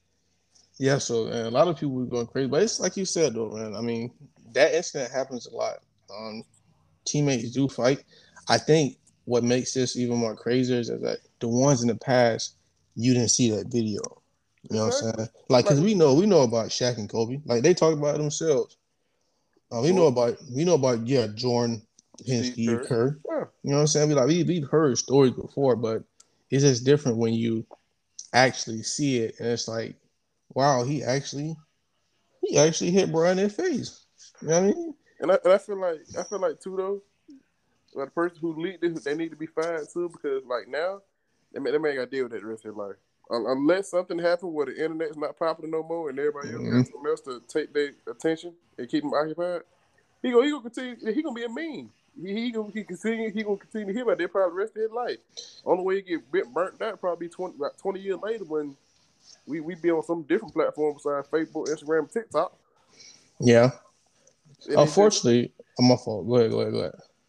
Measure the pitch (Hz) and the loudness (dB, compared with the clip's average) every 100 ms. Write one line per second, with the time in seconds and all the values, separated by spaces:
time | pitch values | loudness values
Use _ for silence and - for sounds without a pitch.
0 | _ _ _ _ _ _ _ - 135 139 | _ _ _ _ _ _ _ -4 0 0
1 | - 117 110 117 113 123 175 160 147 127 | 0 -2 -2 -4 0 2 2 0 -4 -4
2 | 123 123 117 131 135 143 214 - 185 202 | -4 -4 -4 -4 -2 0 0 0 -4 -4
3 | 190 180 151 113 110 107 110 104 117 117 | -4 0 0 0 -6 -8 -10 -6 -4 -4
4 | 120 - 139 _ 120 123 127 156 180 151 | -6 -12 -20 _ -4 2 4 2 -2 -6
5 | 120 131 135 123 - 117 113 - _ _ | -6 -6 -6 -8 -10 -6 -6 -6 _ _
6 | - 101 110 107 - _ _ _ _ _ | -20 -16 -12 -14 -16 _ _ _ _ _
7 | - 147 147 127 117 127 135 - 120 139 | -4 0 0 0 -2 -2 -2 0 0 0
8 | - - _ - - 113 - 160 139 - | -4 -20 _ -10 0 2 4 4 2 -4
9 | _ _ - 120 120 127 123 131 127 123 | _ _ -2 0 2 0 0 -2 -2 -2
10 | 123 120 113 104 117 127 127 123 117 117 | -2 -2 -4 -4 -2 0 2 0 -2 -4
11 | 120 - _ - 117 120 139 135 117 104 | -4 -6 _ -8 -2 2 4 4 2 -2
12 | - 127 120 113 - - _ _ _ - | 2 4 4 2 -6 -14 _ _ _ -2
13 | 120 123 113 - 120 107 101 120 110 101 | 2 2 2 2 2 0 -2 -2 -2 -4
14 | - - _ _ _ _ - 110 110 113 | -10 -16 _ _ _ _ -6 -2 0 0
15 | 113 113 113 - - 127 123 143 196 202 | -2 -4 -8 -8 2 4 6 4 4 6
16 | 156 139 214 170 123 113 101 - 123 113 | 6 6 6 6 6 2 -2 -2 -2 -2
17 | 104 110 113 135 151 117 147 180 160 151 | -4 -2 -2 -4 -2 2 4 4 4 2
18 | 147 147 151 151 160 131 110 _ _ _ | 0 0 -2 -2 0 0 0 _ _ _
19 | _ _ _ _ _ _ - 117 143 185 | _ _ _ _ _ _ -10 -2 2 4
20 | 160 123 120 110 135 127 175 160 131 117 | 4 4 0 -2 -6 -2 2 4 2 0
21 | 113 135 110 107 123 120 120 113 - _ | 0 0 0 -2 0 2 0 -2 -8 _
22 | _ - - 123 123 123 117 117 - 120 | _ -12 -4 -2 -2 -2 0 0 0 0
23 | 127 151 - 311 - _ 135 143 151 151 | 0 -2 -6 -6 -8 _ -2 2 4 4
24 | 151 143 127 175 156 180 139 156 156 117 | 4 4 4 2 2 -2 0 2 2 2
25 | - 135 131 120 - - 139 117 117 110 | 2 4 4 2 -6 -2 0 2 0 -4
26 | - _ _ _ _ 135 143 120 127 147 | -8 _ _ _ _ 4 4 4 4 4
27 | 147 113 113 113 117 113 - - _ _ | 2 0 0 0 0 -2 -6 -16 _ _
28 | _ - - 120 131 - - 113 113 - | _ -20 0 4 4 2 -6 -8 -8 -4
29 | 147 123 113 - 117 117 - 113 113 - | 0 0 -2 -4 -4 -4 -4 -6 -8 -12
30 | _ _ _ _ - 131 139 131 123 147 | _ _ _ _ -8 0 2 2 0 -2
31 | 120 139 143 135 156 160 _ _ _ _ | -2 -2 -4 -8 -8 -10 _ _ _ _
32 | _ _ _ _ 403 147 156 160 180 190 | _ _ _ _ 0 4 4 4 2 2
33 | 165 160 170 185 202 208 359 262 127 - | 2 2 2 2 0 -2 -2 -2 -6 -12
34 | _ _ - _ 147 165 196 349 339 - | _ _ -20 _ 0 2 2 0 -4 -12
35 | _ - 156 190 175 196 - 196 185 156 | _ -4 0 2 4 2 2 -6 -4 -6
36 | - 175 185 202 180 175 190 190 190 202 | -8 -10 -8 -4 -4 -4 -8 -6 -4 -6
37 | - _ - 269 _ _ _ _ _ - | -10 _ -20 -20 _ _ _ _ _ -12
38 | 139 - 175 165 165 156 180 175 175 160 | -8 -4 -4 -4 -8 -6 -6 -4 -4 -4
39 | - 156 165 151 160 - 165 165 147 175 | -4 -4 -6 -8 -8 -4 -4 -4 -6 -6
40 | 175 165 147 135 127 123 120 139 175 196 | -8 -6 -6 -4 -4 -8 -6 -6 -6 -8
41 | _ _ _ _ _ - 135 151 156 127 | _ _ _ _ _ -8 -2 -2 0 -4
42 | 120 135 123 110 107 110 110 104 101 98 | -4 -4 -4 -6 -10 -12 -12 -12 -12 -14
43 | _ _ - 120 101 131 147 185 196 180 | _ _ -8 -4 -2 0 2 2 0 -4
44 | 185 170 170 175 190 151 135 110 156 160 | -4 -2 0 0 -2 -4 -4 -4 -4 -4
45 | 151 151 147 - 165 160 156 160 160 165 | -6 -6 -8 -4 -4 -4 -6 -6 -6 -6
46 | 156 131 147 143 143 123 120 120 127 - | -6 -4 -4 -4 -8 -8 0 2 2 -2
47 | 147 156 139 123 - 156 147 147 143 139 | -6 -4 -6 -14 -6 -4 -2 -2 -4 -6
48 | - 120 165 160 175 170 _ - 123 156 | -14 -4 -2 -2 -6 -18 _ -14 -6 -4
49 | 143 139 156 156 175 175 - _ _ _ | 0 -2 -2 -4 -6 -6 -10 _ _ _
50 | _ _ 247 240 285 294 233 262 254 226 | _ _ 2 4 4 0 -8 -10 -12 -8
51 | 220 226 311 233 233 247 330 214 110 _ | -4 -2 -4 -6 -8 -8 -8 -10 -14 _
52 | _ - 180 208 240 226 208 214 196 180 | _ -14 -8 -6 -4 -6 -8 -10 -10 -6
53 | 220 226 220 196 208 202 - 220 196 202 | -4 -4 -4 -6 -4 -6 -6 -10 -6 -4
54 | 240 165 175 196 185 175 220 214 220 226 | 0 0 0 0 0 0 -6 -4 -6 -4
55 | 233 117 _ - - - - 180 190 196 | -6 -8 _ -20 -20 -8 -2 0 0 -2
56 | 185 160 120 175 233 151 185 - 214 185 | -4 -8 -4 -4 -2 -2 -4 -4 -8 -4
57 | 185 170 170 - 180 135 143 - 190 190 | -6 -6 -8 -10 -10 -6 -8 -6 -6 -6
58 | 196 175 196 226 175 151 147 139 _ _ | -6 -6 -6 -8 -6 -6 -6 -10 _ _
59 | _ _ - - - 160 156 180 170 165 | _ _ -20 -20 -10 -8 -8 -2 0 2
60 | 156 170 143 170 165 160 135 147 151 143 | 0 -4 0 -2 0 0 0 0 -2 -2
61 | 147 143 139 156 151 156 156 151 147 160 | -4 -4 -2 -2 -2 -4 -4 -4 0 0
62 | 151 226 220 151 170 - _ _ _ - | 0 -4 -2 -2 -2 -6 _ _ _ -20
63 | - - _ - 123 117 127 - _ _ | -20 -20 _ 0 6 8 6 2 _ _
64 | _ _ _ _ _ _ - - 151 185 | _ _ _ _ _ _ 0 4 6 6
65 | 208 208 123 120 120 - - - 127 123 | 6 4 4 4 2 -6 -10 4 4 4
66 | - 107 90 123 113 113 110 113 92 - | 0 -6 0 2 2 2 -2 -2 -6 -10
67 | - _ | -20 _